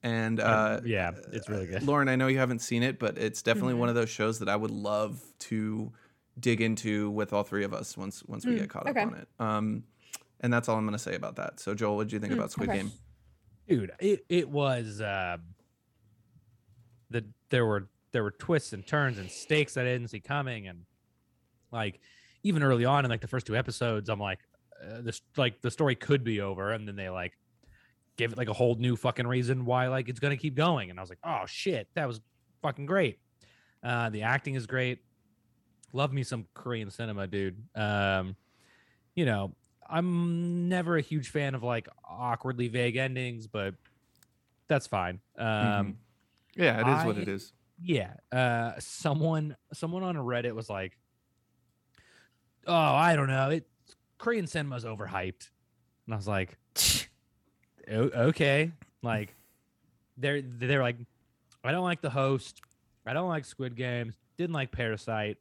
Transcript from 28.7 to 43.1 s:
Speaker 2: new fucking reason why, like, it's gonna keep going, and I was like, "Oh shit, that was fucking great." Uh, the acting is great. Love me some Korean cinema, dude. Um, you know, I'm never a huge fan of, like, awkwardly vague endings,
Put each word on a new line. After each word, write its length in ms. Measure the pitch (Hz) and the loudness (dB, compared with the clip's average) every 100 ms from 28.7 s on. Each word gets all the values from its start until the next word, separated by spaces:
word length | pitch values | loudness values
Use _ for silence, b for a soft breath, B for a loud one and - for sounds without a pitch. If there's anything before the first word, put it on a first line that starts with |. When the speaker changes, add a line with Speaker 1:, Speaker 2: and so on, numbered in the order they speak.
| 113 | 4
Speaker 2:
new 200 | 123 120 | 2 2
fucking 300 | 127 117 120 | 0 0 0
reason 380 | 127 123 131 | 0 0 0
why, 240 | 120 123 127 | 2 2 2
like, 200 | 131 123 | 0 -4
it's 120 | 120 | -2
gonna 160 | 143 143 | -2 0
keep 180 | 151 | -2
going, 360 | 127 165 156 92 | 2 2 2 -2
and 80 | 90 | -10
I 20 | |
was 60 | 92 | -12
like, 80 | 92 | -10
"Oh 180 | 165 135 92 | -4 -4 -4
shit, 420 | - 196 147 101 | -4 -2 -2 -4
that 120 | - 143 | -4 -4
was 140 | 110 _ _ _ _ | -4 _ _ _ _
fucking 240 | 151 135 143 | -6 -6 0
great." 320 | 196 147 - _ _ b b b b | 2 2 -2 _ _ b b b b
Uh, 260 | 120 120 117 | -2 0 0
the 120 | 107 | 0
acting 320 | 110 135 - | 0 0 0
is 120 | 135 110 | -6 -4
great. 340 | 127 127 123 _ _ _ _ _ _ _ _ - | -2 -2 -4 _ _ _ _ _ _ _ _ -10
Love 200 | 127 143 | -2 -2
me 100 | 135 | -2
some 240 | 120 120 95 | -4 -6 -10
Korean 360 | - 123 117 104 | -12 -6 -6 -6
cinema, 360 | - 117 104 95 | -8 -6 -4 -4
dude. 300 | 98 95 92 117 | -2 -2 -4 -12
Um, 640 | - 107 104 98 95 92 101 b b b b b b _ - | -4 0 2 4 2 0 -8 b b b b b b _ 0
you 80 | |
know, 300 | 147 107 98 - _ _ - | 2 2 -2 -8 _ _ -4
I'm 800 | 160 180 175 170 170 175 175 175 | -2 0 0 0 0 -2 0 0
never 280 | 180 170 165 | 0 2 0
a 40 | |
huge 280 | 143 156 127 | 0 -2 -2
fan 240 | 151 139 131 | -2 -2 -2
of, 80 | |
like, 240 | 120 117 - - - | -2 -2 -4 -20 -16
awkwardly 600 | 90 123 117 131 120 120 | -6 -2 -2 -2 -2 0
vague 280 | 120 123 117 | 2 2 2
endings, 520 | 131 | 0